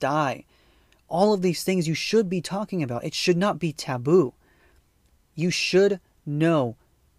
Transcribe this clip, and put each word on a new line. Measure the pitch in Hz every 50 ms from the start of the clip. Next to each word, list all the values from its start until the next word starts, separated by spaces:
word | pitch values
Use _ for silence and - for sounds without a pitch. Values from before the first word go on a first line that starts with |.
die. | - 131 147 156 151 131 117 - - _ _ _ _ _ _ _ _ _ _ _ _ _
All | 156 170 202 214 214
of | 190 180
these | 180 160 - -
things | 190 190 185 160 160
you | 156
should | - - - - 226 220 175
be | 190 180
talking | - - 185 196 214 - 202 180 147
about. | 120 120 120 -
It | 156 -
should | - - 180 175
not | 170 196 208 180 151
be | - 160 143
taboo. | - - - 131 123 120 143 170 190 147 123 - _ _ _ _ _ _ _ _ _ _ _ _ _ _ _ _ _ _ _ _
You | 151 160 180
should | 160 - - - 175 185 196 202 196 180 _ _ _ _ _
know | 151 147 147 160 165 165 151 127 117 110 _ _ _ _ _ _ _ _